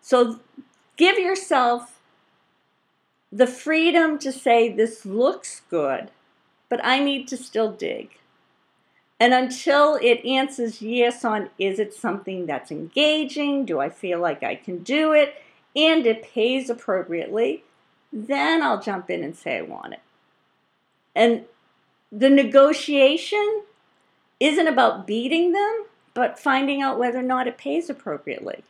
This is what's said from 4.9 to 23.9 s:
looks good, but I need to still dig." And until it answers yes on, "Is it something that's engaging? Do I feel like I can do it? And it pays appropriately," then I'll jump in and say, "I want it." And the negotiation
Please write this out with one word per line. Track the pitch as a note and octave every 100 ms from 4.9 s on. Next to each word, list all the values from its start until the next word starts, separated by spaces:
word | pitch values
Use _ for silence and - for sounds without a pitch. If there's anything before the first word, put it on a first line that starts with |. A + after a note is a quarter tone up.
| A3+ G3+
looks | G3+ C4 F#4+ - - _
good, | E3+ C#3+ C3 A3 _ _ _ _ _ _
but | A#3+
I | - C4
need | C#4+ C#4 C4
to | B3+
still | - G#3+ A3
dig." | - - G#1+ - _ _ _ _ _ _ _ _ _ _ _
And | A#3+
until | B3+ B3+ B3+ - C#4+ D4 D4+
it | A#3+ A#3+
answers | A#3+ C4 C4+ C#4 A#3 A3
yes | G#3+ B3 A#3+ A#3+ A#3+
on, | G#3+ F#3+ _
"Is | G3 F#3+
it | G3+
something | - A3 G3+ G3 F#3+ E3+
that's | C3+ -
engaging? | D#3 E3 C#4 D4+ D#4 D4 D4 C#4+ C#4 A#3
Do | D#3
I | C#3+
feel | - F#3 F3
like | F3 C#3+
I | A#2 -
can | - F3+
do | F#3+ C#4+ D#4
it? | D4+ C#4+ - - _ _ -
And | D#4+ D#4+ A#3+
it | A3+
pays | - - A3+ C4 B3+
appropriately," | A#3 - F#3+ F3+ E3 - G#3 A#3+ D#4+ _ _ _ _ _
then | - A3 C#4 D#4 E4
I'll | C#4 G3+
jump | G#3 F#3+ F3+
in | F3+
and | C#3 E3
say, | E3 A#2
"I |
want | E2 B1 -
it." | - _ _ _ _ _ _ _ _ _ _ _ -
And | A#3 A3+ - _ _ _ _ _ _
the | G#3+ C4+
negotiation | C#4 A#3+ C#4 C#4 D4 - C#4+ C4+ D#4+ - G#4 G#4 G#4+ - _ _